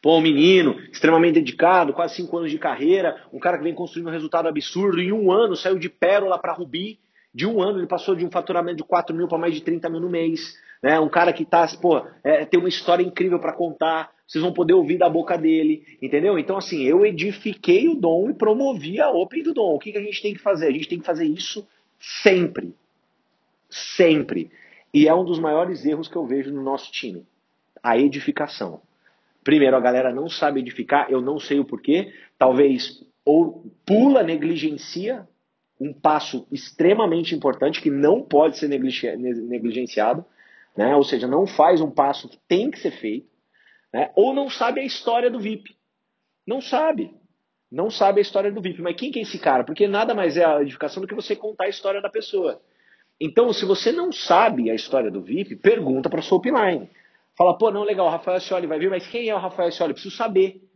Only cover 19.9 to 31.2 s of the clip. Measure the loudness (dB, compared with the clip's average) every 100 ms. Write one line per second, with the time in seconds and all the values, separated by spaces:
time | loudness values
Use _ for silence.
19.9 | -8 -8 -6 -6 -4 -2 0 0 -2 -4
20.9 | -6 -4 -2 -2 -2 -8 -12 -16 _ _
21.9 | _ -16 0 2 4 0 -4 -12 -16 _
22.9 | _ _ _ _ _ _ _ _ -16 -12
23.9 | 2 4 4 0 -8 -8 _ -20 _ _
24.9 | 4 6 4 2 -2 0 0 0 -2 -2
25.9 | -4 -6 -8 -4 -4 -4 -6 -6 -6 -8
26.9 | -12 -10 -12 -18 _ _ _ _ -6 0
27.9 | 4 2 0 -6 -4 -6 -6 -10 -12 _
28.9 | _ _ _ _ _ 2 6 6 6 4
29.9 | 2 0 -2 -8 -2 -2 -2 -6 -10 0
30.9 | 0 2 -2